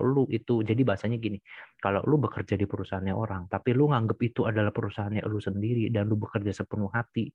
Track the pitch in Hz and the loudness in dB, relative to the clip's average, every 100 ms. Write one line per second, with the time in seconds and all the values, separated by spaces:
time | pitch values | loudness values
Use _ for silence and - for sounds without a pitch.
0 | 120 139 127 113 - 120 107 113 127 95 | 2 2 2 0 0 0 2 2 2 2
1 | 104 117 110 98 - - - - 101 98 | 0 -2 -4 -6 -12 -20 -20 -4 0 0
2 | - 151 117 - 101 98 101 101 95 95 | 2 2 2 -2 -2 0 0 -2 -4 -4
3 | 95 98 110 95 90 98 - 120 147 135 | -2 -2 -2 -4 -4 -4 2 4 4 4
4 | 113 95 117 - 113 107 104 - 104 - | 2 0 -2 0 0 2 2 0 -4 -4
5 | 101 107 107 107 98 98 107 120 110 113 | -4 -2 -2 -4 -4 -2 0 0 0 0
6 | 104 107 104 110 101 95 101 107 98 117 | 2 0 0 -2 -2 -4 -4 -4 -2 -2
7 | 117 - 107 | -4 -4 -6